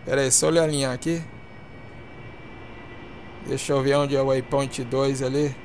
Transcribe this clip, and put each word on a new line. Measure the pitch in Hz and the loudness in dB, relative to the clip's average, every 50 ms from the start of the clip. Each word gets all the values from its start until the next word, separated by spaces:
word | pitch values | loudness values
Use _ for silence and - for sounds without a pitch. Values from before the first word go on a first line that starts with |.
| - | 0
Pera | - 131 139 | 2 2 2
aí, | 135 131 | 4 4
só | 120 - 160 156 | 4 4 4 6
eu | 165 170 | 6 6
alinhar | 160 156 151 143 139 131 127 | 4 4 2 0 0 0 -2
aqui. | 127 - 160 165 165 160 - - - - - - - - - - - - - - - - - - - - - - - - - - - - - - - - - - - - - - - - - - - - | -2 -2 -2 -2 -2 -4 -8 -14 -16 -16 -16 -16 -18 -16 -16 -16 -16 -16 -16 -16 -16 -16 -16 -16 -16 -16 -16 -16 -16 -16 -16 -16 -16 -16 -16 -14 -16 -14 -14 -14 -14 -14 -14 -16 -16 -14 -14 -14 -12 -6
Deixa | - 131 135 - - | -4 -4 -4 0 2
eu | 147 139 | 2 4
ver | 131 139 139 | 4 6 4
onde | 143 143 139 143 | 4 4 4 4
é | 135 | 4
o | 135 | 4
waypoint | 135 131 131 127 - 143 139 139 131 - - 131 | 4 4 2 2 0 0 0 0 0 -4 -6 -4
dois | 120 131 131 139 135 139 131 | -2 0 2 2 2 2 0
ali. | 135 127 135 143 151 143 131 - | 0 0 2 2 2 0 -2 -6